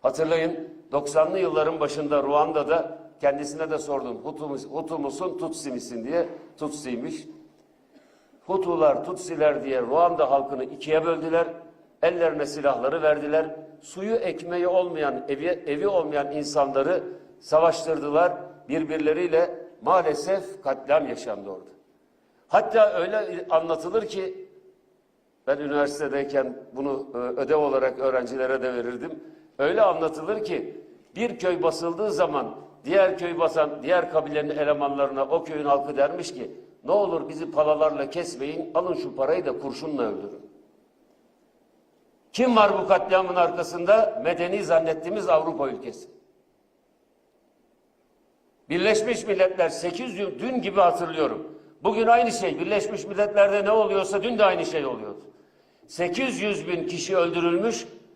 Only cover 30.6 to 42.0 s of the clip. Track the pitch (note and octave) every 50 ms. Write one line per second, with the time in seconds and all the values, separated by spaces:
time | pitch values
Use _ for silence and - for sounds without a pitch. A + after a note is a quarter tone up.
30.6 | - - - - - - - - _ _ _ F3 A3+ A#3+ - - - F#3 F3 E3+
31.6 | F3+ E3+ - - D#3+ E3+ E3 E3 G#3+ G#3+ - C#3+ F3+ D#3 D3 C#3 A#2+ G#2+ - -
32.6 | - - - - _ C3+ E3 G3 F#3+ F#3 - F3 F3 F3 E3+ E3+ E3 D#3 - E3
33.6 | D3+ D3 C#3+ - A#2+ C#3 F3+ F3+ E3 D3+ D3+ D#3+ D3 D3 D3 D3+ D3 D3+ D#3 D3
34.6 | D3+ C#3+ D3 C#3+ C#3+ C#3 C#3 C#3 C#3 C#3 C3+ C#3 F3 - D3+ E3 D#3+ D#3 D#3+ D3+
35.6 | D3 C#3+ C#3+ C#3 C#3 C3+ D3 C3+ C#3 D3 E3 F3+ E3 - - - A2+ G2 - -
36.6 | - - - _ _ C3+ F3 G#3 G3+ F3+ E3+ D#3+ C#3 - - D3+ E3 D#3 - D3
37.6 | D3+ D3+ D#3 D3 D#3 D#3 D3 C#3+ C#3 C3+ - F3 E3+ - - B2 C3+ C#3+ D#3 E3
38.6 | - - - D#3+ F3+ F3+ E3+ - - - - B2 C3+ C#3 D#3+ - - - B2 A#2+
39.6 | C#3+ C#3 B2 - D3+ D#3 D3+ C3+ A#2+ G#2+ G2+ F#2+ G2+ G2+ - - - - - -
40.6 | _ _ _ _ _ _ _ _ _ _ _ _ _ _ _ _ _ _ _ _
41.6 | _ _ _ _ _ _ _ _